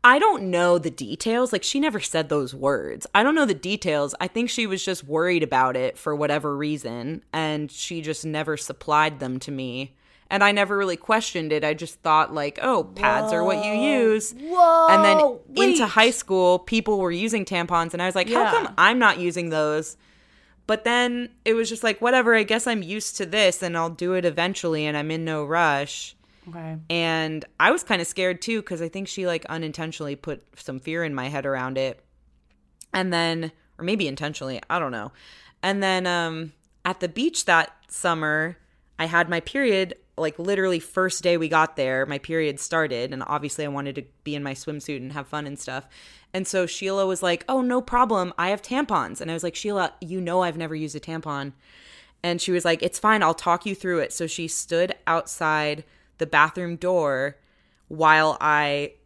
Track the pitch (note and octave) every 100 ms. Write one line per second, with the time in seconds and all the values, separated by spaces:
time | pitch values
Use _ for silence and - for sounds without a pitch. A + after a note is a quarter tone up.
0 | A#3+ C#4 G#4+ D#4 F#3+ F3 F3 F3 D#3+ -
1 | A2+ D#3+ A3+ A#3 B3+ G3 - C#4 D4+ G#3
2 | - E3 D3 D3+ B2+ C3+ C3+ C3 C#2+ -
3 | - G3+ B3 D#4+ C4+ D#3 F3+ - F#3 D3
4 | C#3+ - F#3 A3+ A#3 - G#3+ F#3 - F#3
5 | C#3 D#3 F3 F3 D3 C3 C3 B2+ B2+ -
6 | - D3 D3 D3 D3+ C#3+ D3+ D3+ B2 A#2+
7 | B2 D#3+ _ D#3 D#3 D3+ D3+ - - E3+
8 | D#3 D3+ D#3+ D3+ D3+ D3 - C3 - D3+
9 | D#3 C3+ C3 B2+ - C3+ C3 B2 C3+ _
10 | _ _ _ G3 G3+ G3+ G3 G3+ G3 E3+
11 | - A3 A3+ F3+ D#3 D3+ D3+ D3+ E3 -
12 | E3 D#3 D#3 D#3 D3 - C4 A3+ - -
13 | C3+ B2 A3 E3+ F3+ G#3 G#3 G#3+ C#4 C4+
14 | A3+ G#3+ - A#3+ D4+ F4+ E4+ E4 E4 D#4+
15 | D#4 D#4 C#4+ A#3+ - C4+ F#4+ E4+ G#3+ A3
16 | A#3 A#3+ - F#3+ F3+ F3+ - A3+ A3 G3+
17 | F#3 F3 A3 A3 F#3 F#3 E3+ F3 E3 F3
18 | F#3 F#3 F3+ A#3+ G#3+ A4+ F#4 - F#3 B3
19 | A3 E3+ F3 E3+ E3+ D#3 D3+ D3+ D#3 -
20 | _ _ _ _ _ _ - G#3+ A#3 A#3+
21 | B3 A#3+ A#3+ _ A3+ A3+ A3+ A3 A#3 G#3
22 | A#3 B3+ A#3 A3 G#3 A3 A#3+ A3 E3+ G#3+
23 | - - F3+ G#3 G3 F3+ F3+ E3+ E3 D#3+
24 | F3 F#3 F3 D3+ F3 G3 E3+ D#3 D3+ D3
25 | D3+ D#3+ D#3+ D#3 C#3+ E3 E3 C#3 C#3+ -
26 | - _ _ _ - E3 D#3+ D#3+ D#3 E3+
27 | E3 D#3+ D#3+ D#3 - - F3+ D#4 - G3
28 | E3+ - F#3 F3 - A3+ G#3 F3 E3 F#3+
29 | G3 - F3+ E3 - D#3+ D#3 D3+ E3 -
30 | D3 C#3 - C#3 _ - - C3 C#3+ E3
31 | E3 C#3 B2+ D3 C#3 C3+ B2+ C3 C3+ -
32 | _ _ _ _ _ _ _ _ - F#3+
33 | F#3 E3+ E3 E3 D#3+ _ _ - E3+ G#3+
34 | D#3 C#3 D3 D3 C3+ B2 - F3 C#3+ A#2
35 | A2 _ - - - _ F#3+ G3 F#3+ F#3
36 | F3+ F3 E3 D#3+ D#3+ _ _ _ F3+ F3+
37 | F3 F#3 D#4 E4 - E3 - - _ -
38 | F3+ E3 D#3 D3+ D#3+ F3 _ _ _ -
39 | D#3+ E3+ E3+ E3+ - C#4 C4 F#3+ F#3 -
40 | _ - D#3+ D#3 F3 G3 F#3+ F3 - -
41 | F#3 - F3 F3 D#3+ D#3+ D#3+ - C3 C3
42 | C#3 C#3+ - E3 D3+ C#3 - E3 D3+ A#2+
43 | C3 C3+ - D3 C#3+ C#3+ D3 C#3 C#3 C#3
44 | C3 _ D3+ D3 C#3+ C3+ - D3+ - C#3
45 | C3 C#3+ C3+ D3+ D3 C#3 - C3 - -
46 | - - _ F#3+ F#3 F#3+ F3 - F#3+ G3
47 | F#3+ F#3 F#3 F3 - C4 B3 B3 B3+ A#3+
48 | B3 G#3 F3+ - F3+ G3+ - B3+ D4 F#3
49 | G2 G#2 E3 E3 F3 - G#3+ G3+ E3+ -
50 | E3 F#3 E3+ F3+ F3 D#3+ D#3+ D#3 D#3 D3
51 | - D#3+ D#3 C#3+ C#3 C3 _ - - -
52 | - _ F3 E3+ F#3+ F3 E3+ E3 F3+ -
53 | G#3+ G#3+ D#3+ D#3+ - F3 G#3 F#3+ F#3+ E3+
54 | C3+ - E3 - E3 - - E3+ F3+ -
55 | - E3 - - D#3+ D#3 D3+ D3 - _
56 | _ _ D#3 D3+ D3+ F3+ F3 E3+ F3+ F3+
57 | D3 C3 C#3 - _ _ _ _ _ D#3
58 | D#3 D#3 D#3 - D3+ D3+ D3 C#3+ C#3+ _